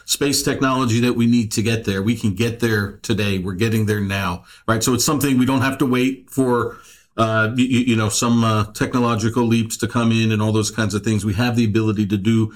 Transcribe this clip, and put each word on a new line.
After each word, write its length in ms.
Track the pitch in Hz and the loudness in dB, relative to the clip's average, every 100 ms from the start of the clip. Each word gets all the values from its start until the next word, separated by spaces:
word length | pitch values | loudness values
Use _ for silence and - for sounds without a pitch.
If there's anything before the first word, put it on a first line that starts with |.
space 380 | - - 143 135 | -6 -2 0 0
technology 580 | 147 123 135 131 127 113 | -2 0 0 0 0 2
that 140 | 123 | 2
we 120 | 117 117 | 2 2
need 240 | 120 107 | 2 2
to 100 | - | -2
get 220 | 107 110 | 0 -2
there. 180 | 110 95 | -4 -4
We 140 | 98 117 | -2 -2
can 180 | 113 | -2
get 260 | 92 117 113 | 0 -2 0
there 380 | 117 107 101 - | 0 0 -2 -8
today. 400 | - 104 104 95 | -6 -2 0 -2
We're 160 | 90 | -4
getting 320 | 92 113 110 107 | -2 0 0 0
there 160 | 104 | 0
now, 420 | 98 98 95 87 - - - | -2 -2 -4 -6 -10 -14 -4
right? 140 | 110 | -2
So 100 | 113 | 0
it's 120 | 120 | 0
something 340 | - 147 139 127 | 0 0 2 2
we 80 | 127 | 2
don't 160 | 135 | 2
have 160 | 131 135 | 0 0
to 80 | 139 | 0
wait 420 | 123 131 131 - | 2 0 -2 -8
for, 480 | - 131 120 113 - - - _ - | -2 0 0 -2 -8 -20 -20 _ -2
uh, 380 | 113 110 110 127 | 0 2 0 0
y-, 120 | 127 | 2
y-, 140 | 123 123 | 2 2
you 100 | 113 | 2
know, 140 | 107 | 0
some, 340 | - 120 117 | 0 2 2
uh, 200 | 113 107 107 | 2 2 -2
technological 720 | - 127 127 120 113 113 117 | -4 -2 0 0 0 0 0
leaps 340 | 117 117 110 - | 0 0 0 -4
to 100 | 110 | -4
come 240 | 127 113 | 0 0
in 180 | 113 110 | 2 2
and 120 | 110 | 0
all 100 | 107 | 0
those 180 | 110 104 | 0 -2
kinds 220 | - 107 | -2 -2
of 80 | 104 | -2
things. 220 | 104 107 | -2 -2
We 80 | 104 | -2
have 220 | 95 123 117 | 0 0 2
the 80 | |
ability 420 | 117 107 110 104 104 | 2 2 0 0 0
to 100 | 104 | 0
do 340 | 98 113 110 | 2 2 0